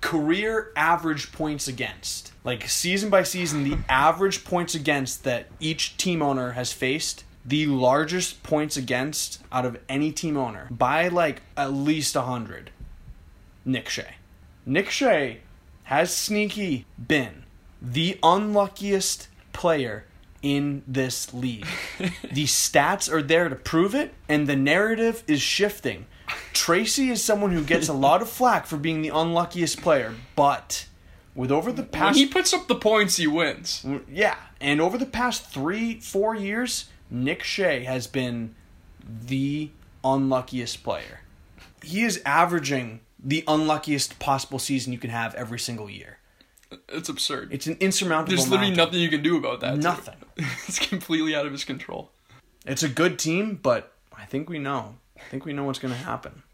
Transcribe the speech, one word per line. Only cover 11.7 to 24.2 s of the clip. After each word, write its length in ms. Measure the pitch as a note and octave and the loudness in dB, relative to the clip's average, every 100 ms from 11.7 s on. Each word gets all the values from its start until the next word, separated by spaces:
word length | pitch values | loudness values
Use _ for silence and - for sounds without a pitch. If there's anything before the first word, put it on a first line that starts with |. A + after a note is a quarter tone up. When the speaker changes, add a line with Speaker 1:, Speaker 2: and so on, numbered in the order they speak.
Speaker 1:
least 420 | C#3 C#3+ D#3 C#3+ D3 | 0 2 2 0 -2
a 60 | |
hundred. 500 | B2+ B2 G#2+ F2 - - - - - - - - - - - | -2 -4 -6 -12 -16 -18 -18 -18 -18 -20 -20 -20 -20 -12 -4
Nick 240 | B2+ - | -4 -2
Shea. 260 | - - - - - - - - | -8 -8 -14 -20 -20 -20 -18 -2
Nick 240 | C#3+ G3 | 0 0
Shea 520 | - C4+ F3 C3+ A2 - - - - | 0 4 4 2 -6 -18 -20 -20 -20
has 320 | - C#3 F3 - | -2 2 2 0
sneaky 720 | - G#3 G#3 G#3 G3 C3 - - A#2 | 0 0 0 -2 -2 -2 -4 -16 0
been 360 | D3+ A#2+ D2+ - - - - | 2 2 -6 -20 -20 -20 -14
the 360 | B2 B2 E3 - | -6 0 0 4
unluckiest 1040 | D#3+ F#3 G#3+ G#3 G3 - G3+ G3 F#3+ - - - - | 6 6 4 2 2 -2 -2 0 0 -4 -8 -20 -16
player 540 | - F3 D#3+ B2 G#2 - - - - | -2 2 2 0 -6 -12 -20 -20 -6
in 400 | C#3+ C#3+ C#3+ C#3 C3+ | 0 0 0 -2 -4
this 460 | C3 C3 - - | -2 -2 -2 -8
league. 340 | B2 B2+ A2+ - F3+ - - | -6 -6 -4 -8 -8 -8 -4
Speaker 2:
<laughs> 80 | F#3 F3 - | -6 -4 -6
Speaker 1:
The 140 | C3 D3 | -2 0
stats 680 | - - D#3 C#3+ G3 - | 2 4 4 4 2 0
are 100 | D#3 | -2
there 260 | C#3 D#3+ F3 | 4 4 2
to 60 | C3 | -2
prove 380 | - D#3+ F#3+ | -2 2 4
it, 200 | B3 D4+ - | 2 -2 -6